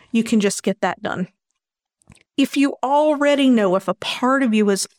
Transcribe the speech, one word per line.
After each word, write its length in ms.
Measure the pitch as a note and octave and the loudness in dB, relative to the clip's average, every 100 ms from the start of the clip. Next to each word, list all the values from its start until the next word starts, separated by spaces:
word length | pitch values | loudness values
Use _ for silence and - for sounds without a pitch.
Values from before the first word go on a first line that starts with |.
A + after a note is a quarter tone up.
| _ | _
you 120 | A3+ | -4
can 160 | A3+ A3+ | 0 0
just 240 | G3 - | 0 -2
get 160 | - F#3+ | -4 -4
that 220 | F#3 - | -4 -6
done. 240 | G#3+ - F#3 _ _ _ _ _ _ _ _ - _ - | -8 -8 -10 _ _ _ _ _ _ _ _ -20 _ -4
If 180 | C4+ C#4+ | -2 0
you 220 | C#4 - | -2 -2
already 680 | B3 C#4+ D4+ C#4+ C#4+ C#4 C4+ | -2 2 2 2 2 2 4
know, 260 | A#3 G3 F#3+ | 4 2 0
if 140 | F#3 | -2
a 60 | F#3+ | -6
part 480 | - - B3 C4+ | -8 -4 -2 0
of 100 | C4 | 2
you 160 | G#3+ G#3 | 2 0
is 180 | G3 - | -2 -6